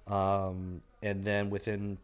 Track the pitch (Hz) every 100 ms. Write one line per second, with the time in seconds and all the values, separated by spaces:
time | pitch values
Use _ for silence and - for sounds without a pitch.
0 | - 101 95 98 95 92 92 90 - -
1 | 104 98 98 101 101 101 - 208 104 95